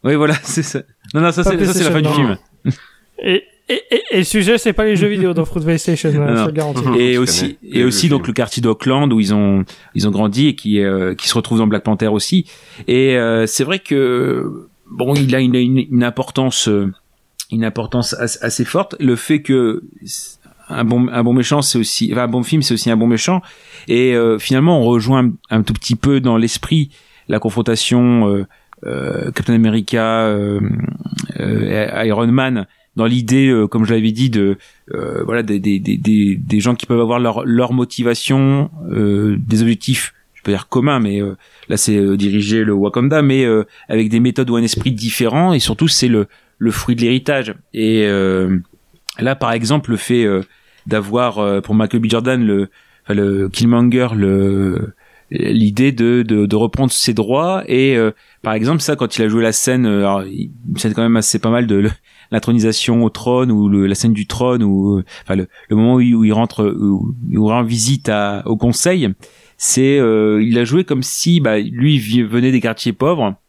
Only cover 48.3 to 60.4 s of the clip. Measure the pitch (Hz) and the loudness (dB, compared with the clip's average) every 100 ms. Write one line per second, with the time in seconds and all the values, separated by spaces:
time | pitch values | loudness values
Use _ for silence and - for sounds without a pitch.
48.3 | 92 92 92 87 _ _ _ - - 120 | 0 0 -2 -4 _ _ _ -18 -4 -4
49.3 | 135 123 117 113 147 139 110 - 120 107 | -2 -2 -2 0 -2 0 -4 0 2 2
50.3 | 95 95 _ _ _ - 107 101 117 123 | 0 -4 _ _ _ -4 -4 -2 -2 -2
51.3 | 104 101 98 95 107 107 120 110 117 123 | -2 -2 -2 0 0 0 0 0 0 0
52.3 | 127 110 101 98 _ _ _ - 101 101 | 0 0 0 -2 _ _ _ -4 -2 0
53.3 | 98 95 - 117 120 123 127 123 110 98 | 0 -4 0 2 4 4 2 0 0 2
54.3 | 98 98 98 95 90 107 - _ _ _ | 2 2 0 0 -2 -6 -12 _ _ _
55.3 | - - 110 107 101 135 120 117 123 113 | -4 0 2 2 2 0 2 2 2 2
56.3 | 107 104 107 110 - 131 - - 110 104 | 0 2 0 0 0 -2 0 -2 -2 0
57.3 | 131 175 190 - 123 135 123 110 - _ | 0 0 -4 -2 2 2 2 0 -2 _
58.3 | _ 110 110 117 160 139 147 120 - 110 | _ -4 -2 0 0 -2 -2 -4 -2 0
59.3 | 113 113 110 - 127 117 101 98 98 95 | 2 0 0 0 0 2 2 0 -2 -4
60.3 | 98 | -10